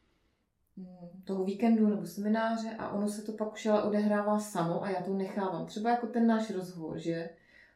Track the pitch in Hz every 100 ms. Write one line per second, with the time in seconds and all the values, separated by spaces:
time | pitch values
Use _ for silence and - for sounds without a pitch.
0 | _ _ _ _ _ _ _ - 185 180
1 | 175 180 - 190 190 202 233 220 214 190
2 | 170 - 208 226 226 226 220 - - 202
3 | 208 - - 214 214 - 220 208 214 208
4 | 208 208 208 208 - 180 165 170 202 185
5 | 185 190 190 208 185 165 165 214 226 240
6 | 233 240 226 220 214 185 180 170 156 165
7 | 165 165 170 - _ - -